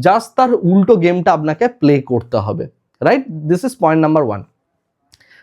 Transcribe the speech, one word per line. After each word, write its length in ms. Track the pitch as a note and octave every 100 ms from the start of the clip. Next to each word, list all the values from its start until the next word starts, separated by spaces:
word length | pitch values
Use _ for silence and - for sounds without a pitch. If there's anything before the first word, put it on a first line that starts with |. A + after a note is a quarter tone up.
just 280 | C3 G#3 A3+ -
তার 180 | B3
উল্টো 420 | A#3+ E3+ F#3+ F#3+ G#3+
গেমটা 360 | E3+ F3+ F3
আপনাকে 360 | E3 D3+ D#3 A#3+
প্লে 320 | A#3+ D3 C#3+
করতে 360 | B2+ A#2+ - -
হবে, 300 | G#2 F#2+ - - _ _
রাইট? 240 | C#3 A#3+ C4 D#3+ D3+
This 120 | F3+
is 120 | B3+ -
point 180 | E3 D#3+ D#3
number 180 | D#3 C3+
one। 80 | G2+ G2+ _ _ _ _ _ _ _ _ _